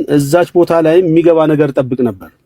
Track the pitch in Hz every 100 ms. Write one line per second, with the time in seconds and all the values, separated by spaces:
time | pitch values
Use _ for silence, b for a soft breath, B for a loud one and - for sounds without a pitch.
0 | 156 147 139 170 170 180 170 165 156 170
1 | 180 160 170 160 156 151 147 135 127 127
2 | 123 95 - _